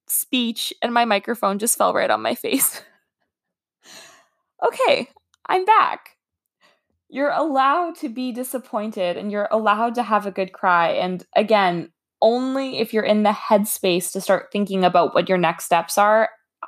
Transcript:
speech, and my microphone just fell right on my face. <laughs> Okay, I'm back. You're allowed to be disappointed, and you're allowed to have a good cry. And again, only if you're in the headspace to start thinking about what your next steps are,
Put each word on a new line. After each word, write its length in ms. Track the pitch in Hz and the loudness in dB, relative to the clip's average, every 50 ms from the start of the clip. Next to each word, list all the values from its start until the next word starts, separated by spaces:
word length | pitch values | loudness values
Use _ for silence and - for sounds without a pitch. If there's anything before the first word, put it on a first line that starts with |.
| _ | _
speech, 640 | - - - - - 262 254 240 233 226 - - - - - | -6 -6 -6 -4 -2 -2 -2 -2 -2 -4 -6 -8 -10 -8 -6
and 120 | - 240 240 | -4 -2 0
my 120 | 240 240 | 0 2
microphone 540 | 226 202 202 - 220 240 - - 196 202 196 | 2 0 0 -2 -4 -4 -2 -2 -2 -2 -2
just 180 | 220 240 - | -2 -2 0
fell 160 | - 202 180 175 | 2 2 2 2
right 160 | - - 117 | 2 0 0
on 120 | 107 - | 0 0
my 140 | 110 110 240 | -2 -4 -4
face. 460 | - - - - 269 - - - - - | -4 -4 -4 -2 -2 -2 -4 -4 -8 -16
<laughs> 40 | _ _ _ _ _ _ _ _ _ _ _ _ _ _ _ _ _ _ _ _ - - - - - - _ _ _ _ _ _ _ _ _ | _ _ _ _ _ _ _ _ _ _ _ _ _ _ _ _ _ _ _ _ -20 -20 -20 -20 -20 -20 _ _ _ _ _ _ _ _ _
Okay, 460 | - 466 - - 508 - - - 247 - _ _ _ _ _ _ - | -2 -2 0 0 2 2 2 0 -2 -6 _ _ _ _ _ _ -6
I'm 160 | - - 370 370 | -2 -2 0 2
back. 540 | 415 440 403 - - - - - - _ _ _ _ _ _ _ _ _ _ _ _ _ _ _ _ _ _ _ | 4 4 4 4 2 -2 -6 -12 -20 _ _ _ _ _ _ _ _ _ _ _ _ _ _ _ _ _ _ _
You're 240 | _ - 254 285 - | _ -4 -2 -2 0
allowed 640 | 156 - 302 320 262 262 269 277 294 349 349 339 339 - | 0 0 0 0 0 2 2 2 2 0 0 -4 -6 -8
to 100 | 302 247 | -10 -8
be 240 | 220 254 254 254 220 | -8 -6 -8 -6 -6
disappointed, 800 | 247 254 - - 240 240 - - 214 208 220 214 208 180 175 175 | -8 -8 -8 -8 -10 -8 -8 -8 -6 -6 -6 -6 -4 -4 -4 -4
and 160 | - 196 208 | -4 -6 -4
you're 160 | 202 208 202 - | -4 -4 -2 0
allowed 460 | - 220 214 208 208 214 233 240 220 | 0 2 2 2 2 2 0 -2 -2
to 80 | 240 226 | -4 -2
have 220 | 202 190 - 202 | 0 0 0 0
a 60 | 202 | -2
good 200 | 185 202 196 185 | -4 -4 -4 -6
cry. 380 | - - - 185 175 170 170 - | -6 -2 0 2 4 4 2 2
And 360 | - - 180 185 185 175 - _ - | 0 0 -2 -2 -4 -6 -8 _ 0
again, 600 | - 220 202 220 202 196 180 175 170 - - _ _ _ _ _ _ | 0 2 4 4 4 4 2 0 -2 -6 -10 _ _ _ _ _ _
only 580 | - 226 240 254 254 262 262 269 269 262 - - | 2 2 2 2 0 -2 -2 -4 -4 -4 -4 -4
if 140 | 226 - 220 | -4 -2 -2
you're 120 | 214 - | 0 0
in 180 | - 214 214 208 | 2 2 2 2
the 60 | 208 | 2
headspace 800 | 208 - - - 220 202 208 - - - - 185 170 185 180 - | 0 -2 0 2 2 2 2 0 -4 -2 0 0 0 0 -2 -4
to 80 | - 190 | -6 -4
start 300 | - - 190 - - - | 0 0 0 0 0 -4
thinking 320 | - 208 202 190 190 190 185 | -4 -4 -4 -2 0 2 2
about 320 | 175 180 175 165 165 - | 4 4 4 2 2 2
what 140 | 190 180 185 | 0 0 2
your 80 | 185 | 2
next 260 | 180 170 160 170 - - | 2 2 0 0 -4 -2
steps 340 | - 175 170 165 - - | 0 0 0 0 0 0
are, 340 | 208 202 208 214 220 220 - - _ _ _ _ _ - | 2 4 4 4 4 2 0 -4 _ _ _ _ _ -6